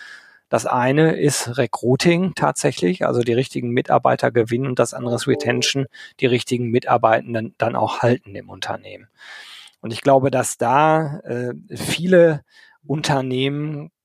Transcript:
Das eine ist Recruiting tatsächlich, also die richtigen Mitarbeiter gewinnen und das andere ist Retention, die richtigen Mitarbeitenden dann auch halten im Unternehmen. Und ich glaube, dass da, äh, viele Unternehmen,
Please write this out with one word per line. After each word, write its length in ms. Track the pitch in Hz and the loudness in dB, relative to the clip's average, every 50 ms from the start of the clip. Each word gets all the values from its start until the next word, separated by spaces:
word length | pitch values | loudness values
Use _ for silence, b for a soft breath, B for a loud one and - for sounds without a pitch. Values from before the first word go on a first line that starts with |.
| B B B B B B B B B B | B B B B B B B B B B
Das 180 | - 110 - | -2 -2 0
eine 480 | - 127 123 123 131 139 151 160 160 170 | 0 0 0 2 2 4 4 4 2 2
ist 420 | - - 143 135 - - 123 120 | 2 0 0 0 0 -4 -4 -2
Recruiting 760 | 139 123 - - - - 120 131 - - 170 170 170 190 180 - | -2 -2 -2 -2 -2 0 0 2 4 4 2 2 2 0 -2 -2
tatsächlich, 680 | - 156 147 - - - 147 - - 180 180 185 - - | 0 -2 0 0 0 -2 -2 -2 0 0 -2 0 0 -2
also 180 | - 123 123 | 0 0 0
die 120 | 117 120 117 | 0 0 0
richtigen 380 | 123 135 - - 135 120 120 | 0 0 -2 -4 -6 -4 -2
Mitarbeiter 580 | 120 123 - - 131 127 - 127 127 - 131 120 | -2 -2 0 2 0 2 2 2 0 2 0 0
gewinnen 380 | 113 120 110 117 117 123 135 | 2 0 0 0 0 -2 -2
und 100 | 131 127 | -2 0
das 160 | - 120 - - | 0 0 0 -2
andere 220 | 135 123 120 120 | -6 -6 -4 -4
ist 120 | 117 - | -2 0
Retention, 600 | 139 127 - - 123 123 123 123 - - 135 135 - B B B B B B | 0 -2 0 0 -2 -2 0 -2 -2 -2 -2 -4 -6 B B B B B B
die 80 | 139 | 0
richtigen 420 | 120 123 120 - - 127 120 123 113 | 0 0 0 -2 -2 -2 -2 0 0
Mitarbeitenden 840 | 113 127 - - 127 110 113 110 113 - - 120 117 113 113 - - | 0 0 2 2 0 2 4 4 2 2 0 -2 -6 -6 -6 -6 -4
dann 180 | - 113 113 123 | -4 -2 -2 0
auch 280 | 127 107 - - - - | -2 -2 -2 -2 0 2
halten 320 | 117 123 - - 101 98 | 2 2 0 -2 -12 -16
im 160 | 104 98 95 | -16 -16 -16
Unternehmen. 560 | 98 95 - - 107 101 98 98 95 95 101 _ B B B B B B B B B B B B B B | -16 -12 -10 -10 -10 -10 -12 -18 -20 -20 -20 _ B B B B B B B B B B B B B B
Und 100 | - 113 | -10 -10
ich 100 | 117 - | -8 -2
glaube, 280 | - 143 139 135 135 139 | 2 4 4 4 4 2
dass 300 | 131 127 123 - - - | 0 0 -2 -2 -2 -2
da, 580 | 120 120 127 147 156 156 156 160 156 143 147 - - | 0 2 4 4 4 4 4 2 0 -2 -8 -10 -10
äh, 320 | - 120 120 123 123 135 147 - - - | -8 -6 -6 -6 -8 -8 -12 -14 -14 -12
viele 640 | 117 - - - - 165 185 185 175 170 165 156 143 b b b b b b b b _ | -10 -8 -6 -6 -2 2 4 6 8 8 6 4 0 b b b b b b b b _
Unternehmen, 1040 | 143 139 156 147 - 143 135 131 127 127 127 135 139 143 147 151 151 151 143 156 165 _ _ | -6 -4 -2 0 0 0 0 0 -2 -2 -2 -2 -2 -2 -4 -6 -6 -8 -10 -12 -16 _ _